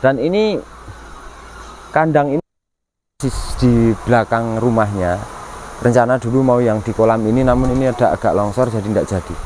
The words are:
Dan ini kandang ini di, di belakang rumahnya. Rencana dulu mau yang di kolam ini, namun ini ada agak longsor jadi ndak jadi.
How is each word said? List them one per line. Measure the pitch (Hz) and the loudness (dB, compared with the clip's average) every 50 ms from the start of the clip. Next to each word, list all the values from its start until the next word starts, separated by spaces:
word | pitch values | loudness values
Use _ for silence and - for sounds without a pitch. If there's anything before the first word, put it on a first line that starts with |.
| - | 2
Dan | 131 139 127 | 2 2 2
ini | 120 160 180 208 220 220 196 - - - - - - - - - - - - - - - - - - - - - - - - - - - - | -2 0 0 2 0 0 0 -4 -6 -10 -18 -20 -20 -20 -20 -20 -18 -20 -20 -18 -18 -20 -20 -20 -20 -20 -20 -20 -18 -18 -20 -20 -20 -4 0
kandang | 143 160 165 151 147 143 143 139 | 0 0 2 2 2 2 2 0
ini | 160 - _ _ _ _ _ _ _ _ _ _ _ _ _ _ _ | -4 -4 _ _ _ _ _ _ _ _ _ _ _ _ _ _ _
di, | - 131 - - - - - - 131 | -6 -4 -4 -4 -6 -6 -4 0 2
di | 123 120 117 117 113 110 - - | 4 4 4 4 2 2 0 0
belakang | - 120 117 110 - 117 113 117 117 113 113 | 2 2 2 2 0 -2 -2 -2 -2 -4 0
rumahnya. | 110 123 117 113 110 101 101 98 92 87 87 98 - - - - - - - - - - - - | 0 0 2 2 0 0 0 -2 -2 -2 -2 -4 -6 -12 -14 -16 -16 -14 -16 -16 -16 -16 -14 -2
Rencana | - - 117 123 120 120 127 127 | 0 2 4 4 4 4 2 0
dulu | 117 117 120 135 131 | 0 0 0 2 4
mau | 131 123 123 | 4 4 4
yang | 123 117 107 107 98 | 2 2 0 0 -2
di | 113 | -4
kolam | 107 - 110 113 113 113 110 | 0 2 2 4 4 2 2
ini, | 107 110 127 131 127 | 2 2 2 2 2
namun | 123 123 127 123 | 2 2 2 2
ini | 123 131 135 131 | 2 2 0 0
ada | 117 - 127 104 | 0 2 0 0
agak | 78 - - 107 80 | 0 0 0 0 0
longsor | 95 104 104 98 120 127 120 | 0 0 -2 0 -2 -2 0
jadi | 110 113 98 | 0 -4 -4
ndak | 104 110 101 78 - | -2 -2 -2 0 0
jadi. | 101 92 80 - 85 - - | -4 -4 -4 -6 -10 -10 -10